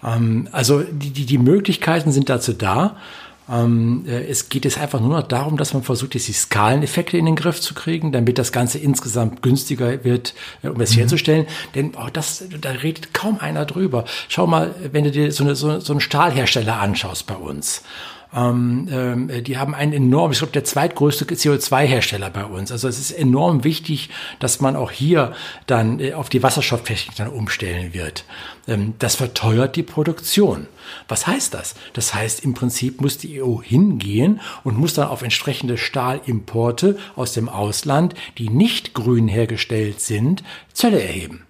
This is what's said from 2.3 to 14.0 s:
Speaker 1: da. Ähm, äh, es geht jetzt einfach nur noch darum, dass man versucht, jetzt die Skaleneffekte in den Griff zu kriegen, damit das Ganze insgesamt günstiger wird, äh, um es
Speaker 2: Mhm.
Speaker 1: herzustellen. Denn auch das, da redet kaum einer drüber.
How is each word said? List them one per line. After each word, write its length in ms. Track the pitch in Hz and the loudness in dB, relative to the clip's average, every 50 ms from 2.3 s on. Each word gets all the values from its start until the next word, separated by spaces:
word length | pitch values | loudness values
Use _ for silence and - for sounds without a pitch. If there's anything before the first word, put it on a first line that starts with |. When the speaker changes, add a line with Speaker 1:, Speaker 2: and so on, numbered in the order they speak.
| 131 120 123 - 110 | 2 0 0 -2 -2
Speaker 1:
da. 440 | 87 110 98 92 120 160 208 - - - - - - - - - - _ - | -2 0 0 2 2 2 2 0 -4 -18 -18 -18 -18 -20 -20 -20 -20 _ -4
Ähm, 520 | 123 117 117 117 117 117 113 117 120 131 175 170 | 0 2 4 4 4 4 4 2 2 0 -2 -4
äh, 180 | 120 120 - | -4 -4 -4
es 240 | - 131 - - - | -4 -4 -4 -4 -4
geht 160 | - 135 131 | -4 0 0
jetzt 120 | 143 120 - | 0 0 0
einfach 220 | 147 143 - 135 | -4 -2 0 0
nur 100 | 110 123 | 2 2
noch 180 | 151 165 143 - | 2 2 0 0
darum, 300 | - 120 139 151 156 147 | 0 0 0 0 0 0
dass 160 | 156 147 - | 0 0 0
man 80 | 139 | -2
versucht, 320 | 123 - 131 113 127 139 - | 0 0 -2 -2 -2 -4 -4
jetzt 140 | 139 - - | -4 -4 -2
die 60 | 104 | -2
Skaleneffekte 840 | - - - - 104 104 107 123 143 151 139 - - 165 - - 170 | -2 -2 0 2 4 4 4 4 2 2 0 0 -2 -2 0 0 2
in 80 | 160 | 4
den 100 | 160 160 | 4 2
Griff 240 | 147 143 175 160 - | 2 2 0 -2 -2
zu 140 | - - 151 | -4 -6 -8
kriegen, 380 | - - - 165 165 160 160 | -6 -4 -4 -4 -2 -2 0
damit 260 | 135 123 117 117 123 131 | 2 2 2 4 2 2
das 140 | 123 117 | 0 0
Ganze 260 | - 117 123 120 - 147 | 0 0 0 0 -2 0
insgesamt 640 | 151 143 139 - - 127 104 123 117 110 - - | 2 2 2 2 0 -2 0 0 0 0 -2 0
günstiger 600 | - 131 127 139 - - 147 120 127 120 123 139 - | 2 4 4 4 2 -2 -2 -2 0 0 -2 0 2
wird, 320 | 120 120 123 120 - - - - - - - | 2 2 2 0 -4 -10 -10 -16 -16 -16 -8
äh, 60 | - - | -8 -6
um 120 | - 117 | -2 0
es 140 | 117 107 110 | 2 4 6
Speaker 2:
Mhm. 40 | 117 | 6
Speaker 1:
herzustellen. 460 | 110 120 139 151 - - 156 160 156 156 - - - - - | 6 6 4 2 4 4 4 4 2 0 -4 -12 -12 -8 -4
Denn 220 | 135 139 156 - | -2 -2 -2 -4
auch 140 | - - - | -8 -10 -8
das, 320 | - 160 151 - - - 190 185 180 151 | -6 -6 -4 -4 -6 -8 -10 -12 -14 -10
da 120 | 151 143 | -8 -6
redet 420 | 127 120 131 156 160 160 - - - | -6 -4 -4 -4 -4 -4 -10 -8 -6
kaum 260 | - - 208 220 - | -4 -2 0 -2 -2
einer 260 | - 151 156 151 147 | -2 -4 -4 -4 -4
drüber. 400 | 147 - 175 190 190 131 120 | -4 -2 0 0 2 2 0